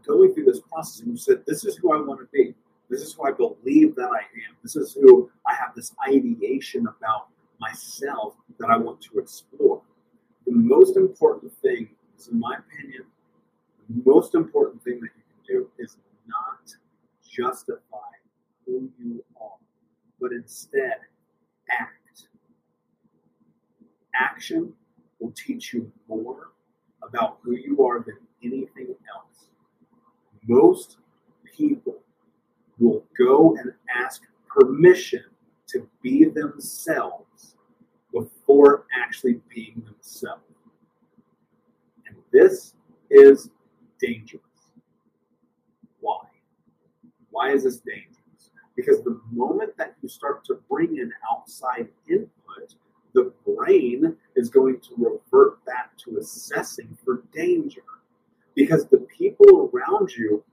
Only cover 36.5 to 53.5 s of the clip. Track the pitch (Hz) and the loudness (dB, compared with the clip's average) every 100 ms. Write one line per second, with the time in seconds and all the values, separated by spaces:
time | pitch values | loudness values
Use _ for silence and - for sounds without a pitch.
36.5 | - - - - 156 - - - _ _ | -10 -18 -16 -8 -6 -6 -12 -20 _ _
37.5 | _ _ _ _ _ _ - 113 _ - | _ _ _ _ _ _ -10 -10 _ 2
38.5 | 139 143 143 - 127 120 - 127 117 _ | 8 8 6 -4 -10 -10 -6 -4 -4 _
39.5 | 117 110 113 113 - - - 117 - _ | -18 -18 -18 -20 -20 -20 -18 -16 -16 _
40.5 | _ _ _ _ _ _ _ _ _ _ | _ _ _ _ _ _ _ _ _ _
41.5 | _ _ _ _ _ - - _ 123 - | _ _ _ _ _ -20 -20 _ 4 4
42.5 | - - _ _ _ _ 139 139 139 - | 2 -14 _ _ _ _ 10 10 8 2
43.5 | _ _ _ _ _ 120 113 110 - _ | _ _ _ _ _ -10 -10 -16 -20 _
44.5 | _ _ _ _ _ _ _ _ _ _ | _ _ _ _ _ _ _ _ _ _
45.5 | _ _ _ _ _ - - - _ _ | _ _ _ _ _ -10 -10 -12 _ _
46.5 | _ _ _ _ _ _ _ _ - - | _ _ _ _ _ _ _ _ -6 -2
47.5 | 139 - - - - - _ _ _ _ | 0 -2 -6 -16 -18 -20 _ _ _ _
48.5 | _ _ - - - - - 110 240 - | _ _ -10 0 0 0 -10 -12 -8 -4
49.5 | - 440 - 160 - - - 147 139 - | -4 -6 -10 -14 -14 -20 -12 -10 -10 -8
50.5 | - _ - 165 143 123 - - - - | -10 _ -4 -4 -4 -10 -12 -10 -10 -10
51.5 | - - - - _ _ - - _ _ | -14 -10 -8 -10 _ _ -4 -4 _ _
52.5 | - - _ _ _ _ - - - - | -20 -20 _ _ _ _ 0 0 -6 -8